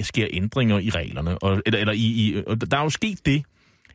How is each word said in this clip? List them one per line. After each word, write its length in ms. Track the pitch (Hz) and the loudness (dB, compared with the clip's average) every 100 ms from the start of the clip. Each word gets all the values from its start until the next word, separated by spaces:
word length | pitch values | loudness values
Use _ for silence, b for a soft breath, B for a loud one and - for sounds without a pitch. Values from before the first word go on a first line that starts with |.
sker 240 | - - 104 | -6 -2 -2
ændringer 480 | 90 101 139 117 104 | -2 0 2 4 4
i 100 | 104 | 2
reglerne. 480 | 87 78 82 82 90 | -2 -4 -4 -4 0
Og, 240 | 98 98 110 | 2 2 2
eller, 140 | 110 | 0
eller 140 | 104 | 0
i, 40 | 107 113 | 0 0
i, 380 | 113 107 101 - | 2 2 0 -2
og 240 | 113 - | -4 0
der 60 | 143 | 0
er 60 | |
jo 60 | 151 | 0
sket 360 | - 220 185 - | -2 -4 -2 0
det, 180 | 151 139 b b b b | 0 -2 b b b b